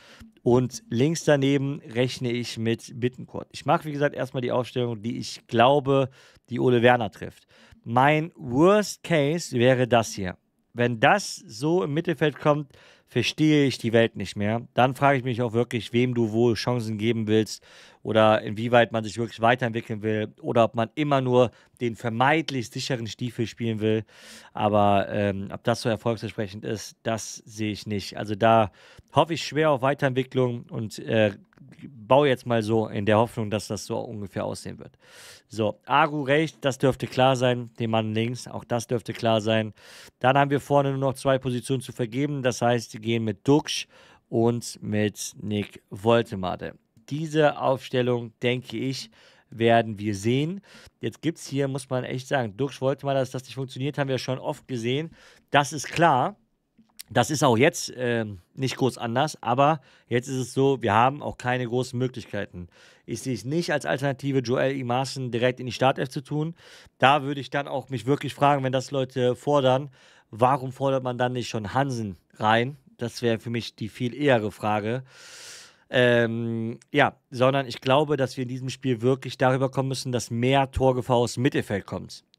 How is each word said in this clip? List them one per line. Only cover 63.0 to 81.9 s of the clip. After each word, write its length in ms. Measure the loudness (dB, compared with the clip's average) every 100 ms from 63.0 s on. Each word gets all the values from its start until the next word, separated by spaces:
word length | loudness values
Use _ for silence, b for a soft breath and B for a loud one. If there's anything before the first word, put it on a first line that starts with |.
| -12
Ich 160 | -10
sehe 120 | -6
es 100 | -6
nicht 300 | -4 -4 -2
als 120 | -2 -2
Alternative, 540 | -2 -2 -2 -2 -2
Joel 380 | 0 0 0 -2
Imasen 520 | -2 -2 -2 -6 -6
direkt 300 | 0 0 0
in 60 | -6
die 80 |
Startelf 340 | 0 2 2 -4
zu 140 | -8
tun. 340 | -6 -6 -6 -8 B B B _
Da 240 | 4 4
würde 180 | 2 -6
ich 80 | -6
dann 180 | -6 -4
auch 220 | -6 -6
mich 160 | -6 0
wirklich 280 | 0 -2
fragen, 300 | 2 2 4
wenn 80 | 0
das 200 | -2 -2
Leute 440 | -4 -4 0 0 0
fordern, 540 | 2 4 4 2 0 b b b b
warum 420 | 2 2 2 -2
fordert 320 | -4 -2 0
man 140 | -2 -2
dann 160 | -2
nicht 160 | -2 -6
schon 240 | -6 -4
Hansen 420 | -2 0 -2 -6 -8 _ -2
rein? 420 | 2 2 2 -6 _ _
Das 260 | -10 -2
wäre 180 | 0 0
für 100 | -2
mich 260 | -6 -8 -10
die 140 | -12
viel 240 | -6 -6
ehere 400 | 0 2 4 2
Frage. 500 | -4 -2 -2 -2 -6 -8 B B B B B B B B
Ähm, 920 | 2 4 4 2 0 -4 -4 -4 -8 _
ja, 240 | 2 2 0 _
sondern 380 | 0 2 2 -4
ich 140 | -6
glaube, 340 | 2 2 2 0
dass 220 | -2 -4
wir 60 |
in 40 | -8
diesem 220 | -6 -8
Spiel 320 | -6 -2 0
wirklich 360 | 0 0 -4 0
darüber 320 | 2 2 0
kommen 200 | -2 -4
müssen, 240 | -4 -4
dass 180 | -6 -4
mehr 400 | -2 2 2 2
Torgefahr 460 | 2 2 2 2 2
aus 160 | 2
dem 100 | 0
Mittelfeld 420 | 0 0 -2 -6
kommt. 380 | -6